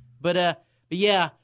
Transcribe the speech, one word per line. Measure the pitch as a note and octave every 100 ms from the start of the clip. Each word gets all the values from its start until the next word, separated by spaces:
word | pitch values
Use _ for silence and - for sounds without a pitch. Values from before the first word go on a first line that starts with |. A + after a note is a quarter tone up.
| - -
But, | E3 F3
uh, | F3 D#3+ _ _ _
but | F3
yeah, | G3+ G3 E3 -